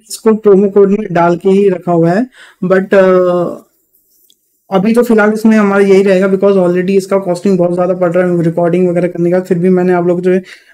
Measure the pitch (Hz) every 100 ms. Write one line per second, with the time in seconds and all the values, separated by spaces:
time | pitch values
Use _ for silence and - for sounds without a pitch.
0 | - - 220 214 208 190 202 202 190 208
1 | 208 170 170 170 196 196 202 180 175 170
2 | 165 185 254 - - _ 180 190 190 202
3 | 185 185 180 180 165 - - _ _ _
4 | _ _ _ _ _ _ - 190 214 233
5 | 240 214 208 214 220 220 202 196 196 190
6 | 196 185 196 190 196 196 175 180 180 196
7 | 190 196 190 175 202 185 175 175 180 180
8 | 175 175 180 175 170 170 170 175 180 170
9 | 175 170 170 185 185 175 185 180 180 180
10 | 175 175 180 190 185 - _